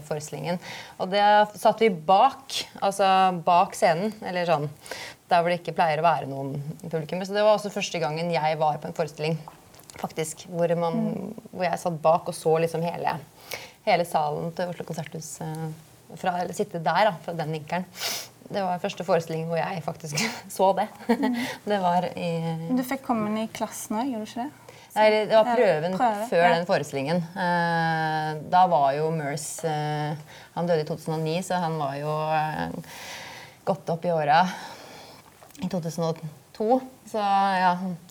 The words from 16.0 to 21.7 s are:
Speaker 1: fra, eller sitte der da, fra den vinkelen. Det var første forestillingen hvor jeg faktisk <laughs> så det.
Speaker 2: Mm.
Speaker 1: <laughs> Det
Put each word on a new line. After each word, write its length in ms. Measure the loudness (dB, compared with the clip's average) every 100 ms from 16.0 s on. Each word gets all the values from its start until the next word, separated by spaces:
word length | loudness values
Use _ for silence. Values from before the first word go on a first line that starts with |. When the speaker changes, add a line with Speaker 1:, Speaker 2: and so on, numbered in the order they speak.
| -20 -6
Speaker 1:
fra, 220 | -4 -2
eller 140 | -4
sitte 260 | -4 -4 -2
der 220 | 2 4
da, 80 | 4
fra 220 | 2 -8
den 180 | -6 -4
vinkelen. 320 | -4 -4 -6 -6 -8 -6 -6 -10 -18 -8
Det 120 | -4
var 160 | -2 -2
første 240 | -4 -6
forestillingen 420 | 0 0 0 -6 -2
hvor 120 | -2
jeg 220 | -2 -4
faktisk 320 | -6 -8 -6 -4 -4 -4
<laughs> 120 | -10
så 240 | 2 4
det. 140 | 4 -2 -4 0
Speaker 2:
Mm. 300 | 2 2 0 -4
Speaker 1:
<laughs> 120 | -6
Det 140 | -2